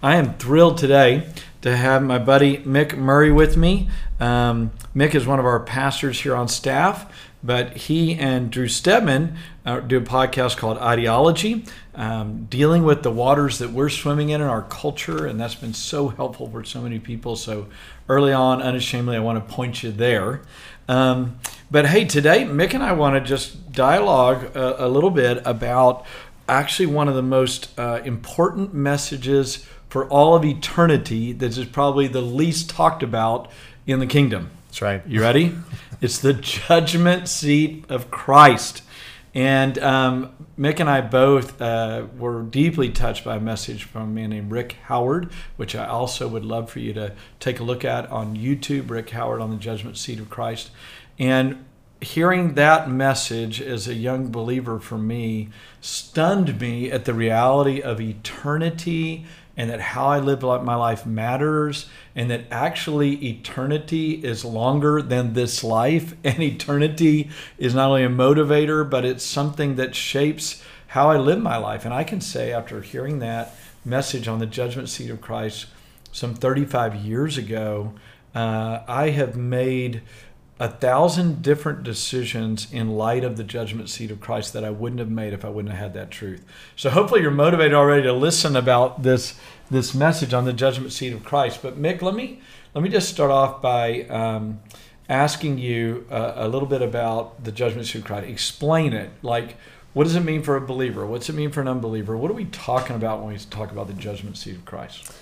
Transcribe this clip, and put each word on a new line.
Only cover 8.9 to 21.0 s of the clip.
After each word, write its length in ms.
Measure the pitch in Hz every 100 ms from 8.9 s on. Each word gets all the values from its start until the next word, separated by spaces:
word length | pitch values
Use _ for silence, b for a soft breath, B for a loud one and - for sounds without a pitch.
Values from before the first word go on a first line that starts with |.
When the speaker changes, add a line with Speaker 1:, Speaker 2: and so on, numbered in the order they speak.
| 220 202 135 165 B B B -
Speaker 1:
uh, 140 | 127
do 180 | 123 127
a 40 |
podcast 560 | 110 127 131 131 127 117
called 200 | 113 113
Ideology, 880 | 120 117 117 117 160 160 208 226 B B B -
um, 500 | 110 113 107 110 110
dealing 340 | 123 151 170
with 180 | 160 143
the 80 | 123
waters 460 | 113 123 143 143 113
that 120 | 120
we're 180 | 117 147
swimming 400 | 143 147 147 147
in, 120 | 151
in 60 | 147
our 140 | 113
culture, 600 | - - 147 143 - 160 147
and 140 | 110
that's 160 | 113 -
been 180 | 117
so 360 | 107 - 147 143
helpful 400 | - 131 113 123
for 140 | 113
so 180 | 113 127
many 180 | 120 113
people. 360 | 113 113 120 113
So 320 | - 107 104 B B B -
early 220 | 135 139
on, 280 | 135 131 131
unashamedly, 540 | 127 127 120 123 123 117
I 40 |
wanna 200 | 113 113
point 400 | 107 - 123 117
you 80 | 117
there. 500 | 104 120 110 95 139 B B B B -
Um, 500 | 127